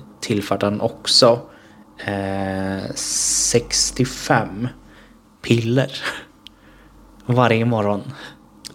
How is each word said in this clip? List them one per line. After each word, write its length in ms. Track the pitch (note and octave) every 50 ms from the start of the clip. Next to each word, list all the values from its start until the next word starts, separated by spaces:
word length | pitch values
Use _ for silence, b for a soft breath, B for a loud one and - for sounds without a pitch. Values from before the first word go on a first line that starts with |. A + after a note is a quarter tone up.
| - - - -
tillförde 460 | - - A2+ G2+ G2 - G2+ G2 G#2
han 160 | G#2 G#2 G#2
också, 580 | G#2 A2+ - - - - - - C3+ A#2 A#2 B2 B B B B B B B B B - - - -
eh, 880 | G#2 G2+ G2 G2 F#2+ G2 G2 G2 F#2+ F#2+ F#2+ F#2+ F#2+ F#2+ F#2+ F#2+ - -
sextiofem 1700 | - - - - - - - - - - - - A#2+ - - - - - - - - B2+ B2+ - - - - D3 A#2 G#2+ F#2+ F#2 G#2 A#2+ B2+ - b b b b b b b b b b _ _ _
piller 500 | - - A#2+ A#2 A2+ A2+ B2 C3+ B2+ - - - B B B B B B - _ - b b b b b b b b b b - - - - - -
varje 400 | - A#2+ B2 B2 A2+ A2+ A2+ A2+
morgon. 360 | A#2+ A#2 A2 G2+ G#2 G#2 F#2+ - C3 B B B B B - - - - - - -